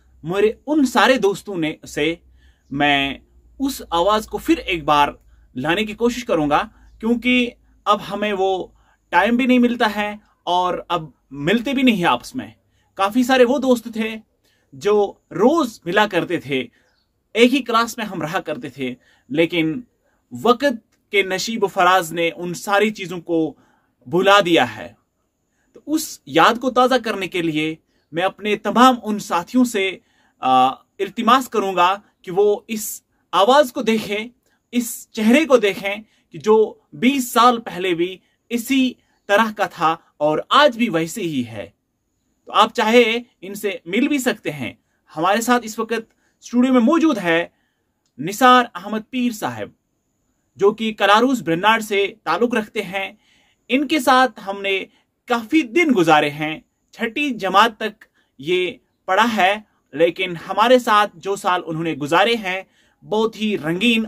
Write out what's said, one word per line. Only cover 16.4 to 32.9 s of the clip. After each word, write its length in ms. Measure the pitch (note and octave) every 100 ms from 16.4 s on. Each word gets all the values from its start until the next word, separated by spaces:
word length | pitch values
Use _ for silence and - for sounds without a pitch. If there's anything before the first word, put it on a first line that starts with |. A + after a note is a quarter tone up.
थे, 300 | C3 C3+ - _ _ _ _ _ _
एक 160 | G#3+ B3
ही 100 | C#4
class 380 | B3 A3+ A#3 -
में 80 | G#3
हम 160 | F#3
रहा 180 | D3+ F#3
करते 300 | - C#3+ C#3+
थे, 260 | C#3 B2+ B2+ _ _ -
लेकिन 540 | D3+ E3 F3 D#3+ C3+ - _ _ _ _
वक़्त 500 | A#2+ G#3+ B3 C#4+ A#3 _ _ _
के 120 | G3+ F#3+
नशीब 420 | F#3 A3+ A3+ G3
फराज 440 | G3+ F3+ F#3 E3
ने 180 | E3+ E3+
उन 220 | E3 F3 E3+
सारी 360 | - G3+ G#3+
चीज़ों 280 | G#3 F3+ F3+
को 380 | E3 E3 D#3 - _ _ _ _ B2+
भुला 340 | E3 G3 G3+
दिया 240 | F3 D#3 A#2+
है। 300 | G#2+ E2+ _ _ _ _ _ _ _ _
तो 80 | - -
उस 340 | D#4 - - -
याद 300 | D#3 F3+ A#3
को 120 | B3+
ताज़ा 280 | B3 B3 B3+
करने 280 | A3+ G3 F3+
के 160 | F3+
लिए 360 | E3 D3+ D#3 D#3+ _ _ _
मैं 100 | D#3+
अपने 340 | F#3+ - G#3 G#3
तमाम 400 | G#3 G#3 B3+ B3
उन 140 | G#3+ G#3
साथियों 460 | - E3+ F3 B3+
से, 360 | B3 G3+ F#3+ E3+ _ _ _ _
आ, 300 | B2+ C3 C3 - _ -
इल्तिमास 480 | G3 - A3 A#3+ -
करूँगा 540 | A3 G3 F3+ F3+ G3+ _ _
कि 60 | F#3+
वो 360 | F3 G#3 G3+ -
इस 320 | A3 -